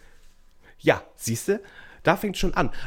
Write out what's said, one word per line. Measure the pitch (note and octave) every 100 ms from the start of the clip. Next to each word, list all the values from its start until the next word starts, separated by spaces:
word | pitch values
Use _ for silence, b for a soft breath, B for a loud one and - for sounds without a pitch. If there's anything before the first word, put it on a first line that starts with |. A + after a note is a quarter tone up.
| b b - - - - b b
Ja, | D#3 A#2+ - -
siehste? | - A2+ - G3 B B B B
Da | - F#3+
fängt's | G#3+ F3+
schon | -
an. | - D3 B